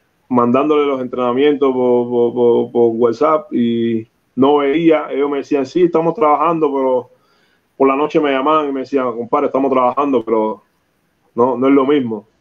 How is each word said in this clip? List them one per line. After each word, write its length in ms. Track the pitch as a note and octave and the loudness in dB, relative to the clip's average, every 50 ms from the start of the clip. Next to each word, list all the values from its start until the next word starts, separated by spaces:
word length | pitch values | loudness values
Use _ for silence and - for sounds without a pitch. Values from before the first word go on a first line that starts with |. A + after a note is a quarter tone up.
| _ _ _ _ _ - | _ _ _ _ _ -2
mandándole 560 | B2+ B2 A#2+ A#2+ A#2+ C3+ C#3+ D3+ D3+ D3 D3 | 0 0 2 2 2 0 2 2 2 2 2
los 140 | C#3+ C3+ C3 | 0 -2 -4
entrenamientos 720 | B2+ B2 A#2+ B2 B2 B2 A#2+ C3 C#3+ D3+ D3 C3 C#3+ C3+ | -6 -8 -6 -4 -2 -2 0 2 2 2 2 2 0 0
por, 360 | B2+ B2+ B2+ B2 B2 B2 A#2+ A#2+ | 0 0 0 2 2 0 0 0
por, 240 | B2 A#2+ A#2+ A#2 A#2 | 0 0 0 0 0
por, 380 | B2 A#2+ A#2+ A#2 A#2+ A#2+ A#2 | 2 2 2 2 2 0 -2
por 180 | - A#2+ A#2+ A#2 A2+ | 0 2 2 2 2
WhatsApp 580 | A#2 A#2+ A#2 A2 - D3+ D#3 D#3 D#3 D3+ - | 2 0 0 0 2 0 2 2 0 -2 -4
y 560 | C3 B2 A#2+ A#2 A#2 A#2 A#2 A#2 A2+ A2+ A2+ _ _ _ _ _ - | -4 -2 -2 0 0 -2 -2 -2 -4 -4 -6 _ _ _ _ _ -2
no 220 | B2+ C3 C#3 D3 D3 | 0 2 2 4 2
veía. 500 | C#3 C#3 C#3 E3 E3+ E3 D#3 D3+ D3+ - | 2 0 0 2 2 2 2 2 0 -4
Ellos 200 | C3 C3+ C#3+ C#3+ | -4 -4 -2 -2
me 80 | D3 C#3 | -2 -4
decían, 280 | C3+ - D3 C#3 C3 | -4 -2 -2 -2 -2
Sí, 160 | C3 - F3 | -2 0 0
estamos 320 | F3+ E3 E3 D#3+ E3 E3 D#3+ | 0 2 2 0 0 0 -2
trabajando, 580 | - D#3 D3 D3 C#3+ D3+ E3+ E3+ D#3+ D#3 C#3 C3+ | 0 2 2 2 2 0 0 0 0 -2 -2 -2
pero 360 | C3+ C3 C3 B2+ B2 A#2+ - _ _ _ _ _ _ _ _ _ _ _ _ _ - | 0 0 0 0 -2 -4 -6 _ _ _ _ _ _ _ _ _ _ _ _ _ -2
por 80 | C3+ C3+ | 0 0
la 80 | C3+ | 0
noche 240 | C#3 D3+ D3+ - E3 | 0 -2 -2 0 0
me 100 | D3 C#3+ | 0 0
llamaban 380 | C3+ C3 C3+ D3+ D#3 D#3 D3+ C#3+ | -2 0 0 2 0 0 0 -2
y 40 | |
me 80 | C3+ C3+ | -4 -6
decían, 300 | B2+ - C#3 C3+ B2+ B2 A2 | -6 -4 -2 -2 -2 -2 -6
"Compadre, 300 | A#2 A#2+ A2+ - D3 C#3 | -6 -6 -4 -2 -2 -2
estamos 260 | C3 - C3+ C#3 C3 | 0 -2 0 0 0
trabajando, 500 | B2+ B2+ B2 B2 B2 C#3 D3 C#3+ C3+ A#2+ | 0 0 0 0 0 -2 -2 0 0 -2
pero 400 | A2 A2+ A2+ A2 G#2+ A2 G#2+ - _ _ _ _ _ _ _ _ _ _ _ _ _ _ - | 0 0 -2 -2 -2 -4 -6 -10 _ _ _ _ _ _ _ _ _ _ _ _ _ _ -2
no, 220 | A#2 A#2+ C3 B2 | -2 0 0 0
no 100 | A#2+ C3 | 0 2
es 60 | C3+ | 2
lo 140 | C#3 C#3 C3 | 4 4 2
mismo. 400 | C3+ D3+ C#3+ B2+ A2+ A2 G#2 G#2 _ _ _ | 2 0 0 0 -4 -8 -10 -12 _ _ _